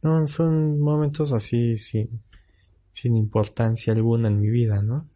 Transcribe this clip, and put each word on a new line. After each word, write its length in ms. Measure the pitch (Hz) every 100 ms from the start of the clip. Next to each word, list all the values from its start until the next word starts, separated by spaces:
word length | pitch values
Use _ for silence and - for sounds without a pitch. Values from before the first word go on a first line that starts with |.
No, 260 | 156 160 151
son 520 | 147 165 160 156 151
momentos 540 | 147 151 147 147 151
así 440 | 123 - 117 117 113
sin, 440 | - 110 107 113 - - _ _ _ _ _
sin 240 | - 120 117
importancia 760 | 107 110 107 - 113 113 -
alguna 340 | 110 113 117 113
en 100 | 101
mi 80 | 104
vida, 320 | 120 113 101
¿no? 280 | 104 127 160